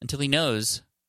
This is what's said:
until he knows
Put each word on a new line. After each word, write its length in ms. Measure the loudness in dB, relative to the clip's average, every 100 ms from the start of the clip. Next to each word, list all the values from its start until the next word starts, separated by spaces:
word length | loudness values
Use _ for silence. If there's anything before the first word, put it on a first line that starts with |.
until 160 | -8 -2
he 100 | 2
knows 540 | 2 2 0 0 -4 -8 _